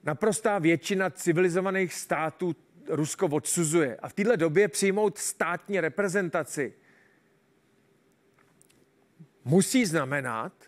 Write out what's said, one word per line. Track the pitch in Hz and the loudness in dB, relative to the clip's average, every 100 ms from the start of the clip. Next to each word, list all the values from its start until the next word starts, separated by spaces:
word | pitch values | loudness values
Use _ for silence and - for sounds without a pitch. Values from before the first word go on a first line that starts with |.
naprostá | - 156 262 202 233 202 | -4 0 0 2 0 2
většina | 160 165 - 196 190 | 2 2 0 -2 -2
civilizovaných | - 175 165 185 170 190 190 185 | -2 0 2 2 2 -2 -2 -2
států | - - 156 156 - 180 160 _ _ - | -6 -4 -2 -4 -4 -4 -4 _ _ -6
Rusko | 156 147 - 180 | -4 -2 0 0
odsuzuje. | 143 - - 160 170 139 110 | 0 -2 -2 2 2 2 -2
A | 131 | -10
v | |
téhle | - 208 226 | -2 2 2
době | 165 156 202 | 2 4 2
přijmout | - 196 190 214 - | 2 0 2 0 -2
státní | - - 170 175 - 196 | -8 -4 -4 -4 -4 -2
reprezentaci | 160 - 202 185 180 175 151 - 123 - _ _ _ _ _ _ _ _ _ _ _ _ _ _ _ _ _ _ _ _ _ _ _ _ 160 _ 123 | -2 -2 -2 0 -2 -4 -4 -4 -6 -6 _ _ _ _ _ _ _ _ _ _ _ _ _ _ _ _ _ _ _ _ _ _ _ _ -20 _ 2
musí | 170 185 262 214 | 2 4 2 2
znamenat | 160 131 143 127 113 120 _ | 0 -2 -4 -4 -6 -8 _